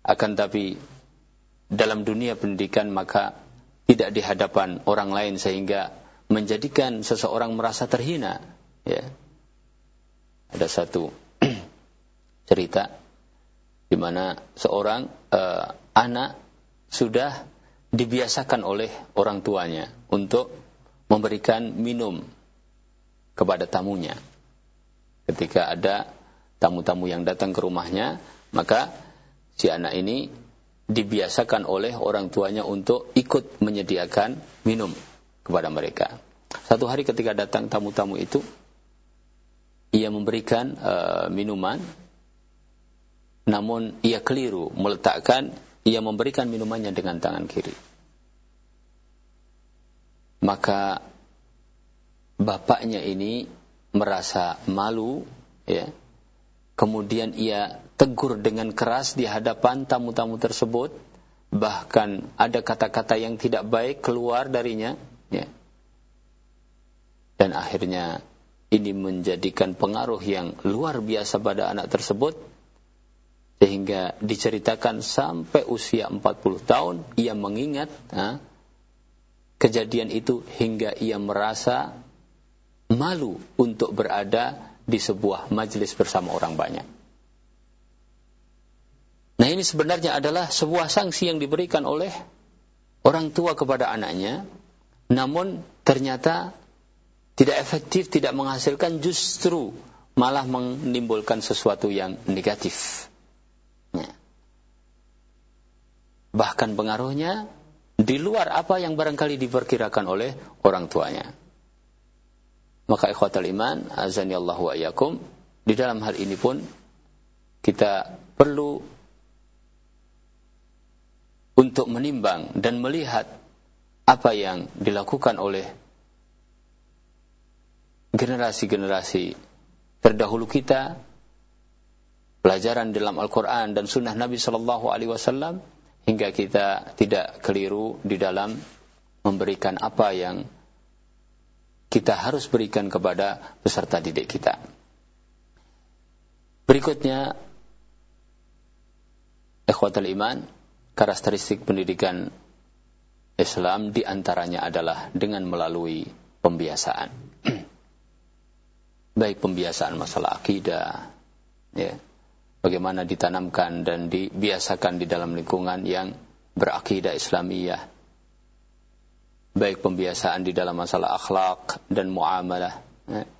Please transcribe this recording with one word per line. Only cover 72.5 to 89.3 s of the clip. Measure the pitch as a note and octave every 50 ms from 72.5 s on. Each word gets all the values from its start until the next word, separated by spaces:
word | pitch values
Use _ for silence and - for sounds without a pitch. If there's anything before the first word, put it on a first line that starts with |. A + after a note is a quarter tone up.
| - - _ _ _ _ _ _ _ _ _ _ _ _ _ _ _ _ _ _ _ _
sehingga | G2+ G2 G2 G2 G2 G2 G2+ F#2 F#2 F2+ - - G#2+
diceritakan | G#2 A2 G2 - A2+ A2 G#2 G#2+ A#2 A2+ A2+ - A#2+ A2 A2 -
sampai | - - - C#3 D#3 E3+ - E3 - - D3+ B2+ -
usia | A#2+ G#2+ - - - A2+ G2+ -
empat | - G2+ - G2 F#2+ -
puluh | - G2 F#2
tahun, | F2 - - A#2+ C3 D#3 F3 F3+ E3+ - - -
ia | - A#2 A#2 G#2+
mengingat, | G#2 G2+ G2+ G#2 A2+ C#3 D3+ C#3+ C#3 D3+ D3+ - - - -
ha, | - F#2 F#2+ G#2+ C3 C#3+ - - - _ _ _ _ _ _ _ _ _ _ _ _ _ _ _ _ _ _ _ _ _
kejadian | - A#2 A2 A#2 A2 A2 A#2 A#2 A2+ A2+
itu | - A2+ B2 - B2 A#2 - - -
hingga | - A#2+ A2+ A2 G#2+ A2 G#2 -
ia | - G#2+ A2 G#2+ G2+
merasa | G2+ G2+ G2+ G2+ G#2 A2 A2 - - A#2+ B2 C3 D3 - - - - - - _ _ _ _ _ _ _ _ _ _ _ _ _ _ _
malu | A2+ A#2+ C#3+ F3 F#3 E3 C#3+ G#2+ F2 - - - -
untuk | - B2 A#2 A2 - A#2 - G#2
berada | G2 G#2+ - - G2+ G2+ G2 G#2 A2+ A#2+ B2+ C#3+ - - - - - -
di | - A#2
sebuah | G#2 - - G2+ F#2+ G#2+ G2+ F#2+ F#2 - - G#2+
majlis | G#2+ A2 G#2+ G#2+ G#2+ G#2 - -
bersama | - G2+ - - F#2 F2+ E2+ E2
orang | E2+ E2 D#2+ D#2+ D#2
banyak. | D#2 D#2 D#2 - - - - - - _ _ _ _ _ _ _ _ _ _ _ _ _ _ _ _ _ _ _ _ _ _ _ _ _ _ _ _ _ _ _ _ _ _ _ _ _ _ _ _ _ _ _ _ _